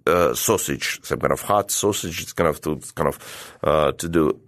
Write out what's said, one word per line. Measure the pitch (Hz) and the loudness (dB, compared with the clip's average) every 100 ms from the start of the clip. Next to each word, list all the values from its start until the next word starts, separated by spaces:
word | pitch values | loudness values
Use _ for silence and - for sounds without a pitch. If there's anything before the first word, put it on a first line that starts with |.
| - | 2
uh, | 87 82 | 4 4
sausage, | 60 - 107 - 69 - - | 2 0 0 0 -4 -4 -6
some | - 69 | -6 -2
kind | 69 | 0
of | 67 | 0
hot | - 104 - | 2 0 0
sausage. | - 101 101 87 85 | 0 0 0 -4 -8
It's | 82 | -8
kind | - 82 | 0 0
of | 73 | 0
to, | 78 73 - | -4 -6 -6
kind | - 78 | -2 -2
of, | - - - - - | -2 -8 -18 -18 -4
uh, | - 76 73 | 2 4 2
to | - 85 | 0 0
do, | 82 78 - | 2 2 0